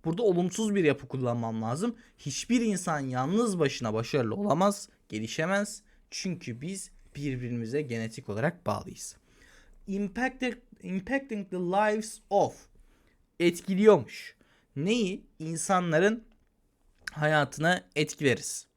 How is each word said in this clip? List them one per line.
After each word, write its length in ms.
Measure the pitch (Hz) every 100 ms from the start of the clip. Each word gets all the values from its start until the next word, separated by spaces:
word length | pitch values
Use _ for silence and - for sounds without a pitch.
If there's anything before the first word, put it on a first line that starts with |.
| 160
Burada 180 | 170
olumsuz 520 | 226 175 180 202 220 202
bir 80 |
yapı 240 | 156 135 131
kullanmam 540 | 135 123 120 113 110
lazım. 340 | 113 135 233 233 - _
Hiçbir 440 | 147 - - 247
insan 380 | 233 185 180 151
yalnız 600 | 135 127 135 208 240 185
başına 340 | 143 - 117
başarılı 420 | 107 117 143 113 190
olamaz, 540 | 202 170 196 202 - _ _
gelişemez. 720 | 110 110 - 160 196 208 - _ _ _
Çünkü 500 | - 190 170 - 117
biz 300 | 156 190 - - - 143
birbirimize 680 | 143 127 120 120 113 139
genetik 480 | 139 113 110 123 -
olarak 360 | 104 147 170 -
bağlıyız. 520 | 104 - - - - _ _ - - - - -
Impacting, 680 | 196 202 208 262 262 254 220 _ -
impacting 680 | 180 190 190 269 269 214 190
the 80 | 180
lives 640 | 175 190 214 214 214 - _
of. 260 | 196 135 - - - - _ _ _ _ _
Etkiliyormuş. 960 | 170 170 - 190 214 180 110 - - _ _ _ _ 139
Neyi? 500 | 170 240 190 196 - _
İnsanların 840 | 160 160 - 185 175 156 196 233 - _ _ _ _ _ _ _ -
hayatına 720 | 151 151 156 139 - 160 180 - -
etkileriz. 720 | 160 - 143 117 - - -